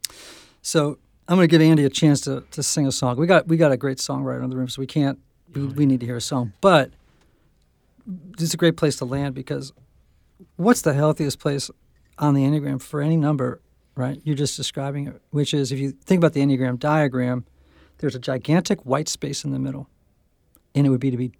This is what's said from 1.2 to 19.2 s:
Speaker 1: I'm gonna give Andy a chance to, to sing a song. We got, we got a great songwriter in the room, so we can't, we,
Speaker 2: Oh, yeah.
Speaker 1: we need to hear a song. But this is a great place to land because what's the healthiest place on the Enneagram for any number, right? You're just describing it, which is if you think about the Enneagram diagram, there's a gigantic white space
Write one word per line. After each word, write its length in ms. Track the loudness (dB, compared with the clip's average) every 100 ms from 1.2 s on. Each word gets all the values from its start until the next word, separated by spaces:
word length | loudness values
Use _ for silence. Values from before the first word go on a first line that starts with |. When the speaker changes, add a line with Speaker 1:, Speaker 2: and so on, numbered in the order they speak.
| 0
Speaker 1:
I'm 80 | 2
gonna 120 | 6
give 120 | 6
Andy 240 | 6 6
a 60 | 4
chance 300 | 4 4 4
to, 220 | 0 -8 -10
to 100 | -8
sing 240 | -4 0 0
a 60 |
song. 240 | 0 -2 0
We 100 | 4
got, 220 | 4 4
we 80 | 2
got 160 | 2
a 40 | 2
great 220 | -2 -6
songwriter 440 | -6 -6 -6 -6
in 60 | -6
the 60 | -6
room, 120 | -6
so 120 | -6
we 60 | -6
can't, 320 | 0 0 -2 _ _ _
we, 100 | -8
Speaker 2:
Oh, 20 |
yeah. 80 | -6
Speaker 1:
we 120 | 0
need 160 | 2 2
to 60 | -2
hear 100 | -6
a 40 |
song. 320 | -4 -4 -4 2
But 300 | 4 6 4 -6 _ _ _ _ _ _ _ _ _ _ -16
this 420 | -16 -14 -6 -6
is 60 |
a 20 | 0
great 200 | 0 2
place 200 | -2 -2
to 80 |
land 300 | -6 -4 -6
because 380 | -8 -10 -10 -10 -18 _ _ _ _ _ _ -18
what's 280 | -2 2 2
the 120 | 2
healthiest 440 | 2 2 0 -2 -4
place 300 | -4 -4 -6 -14 _ _ _ -4
on 160 | 0
the 100 | 2
Enneagram 360 | 2 0 -2 -8
for 220 | -6 -4
any 140 | 0 0
number, 440 | 0 0 -4 -6 _ _ _ -6
right? 240 | -6 -6
You're 120 | -4 -2
just 200 | -4 -4
describing 500 | -10 -8 -8 -6 -10
it, 140 | -12 _
which 220 | -4 -2
is 200 | 0 -2
if 60 | -4
you 120 | -6
think 300 | -6 0 4
about 120 | 4
the 80 | 4
Enneagram 380 | 2 2 0 -2
diagram, 680 | 0 2 2 0 -2 -4 -8 _ _ _ _ -6
there's 160 | -6
a 60 | -6
gigantic 680 | -6 -4 2 0 2 -4 -2
white 220 | -2 -2
space 360 | -8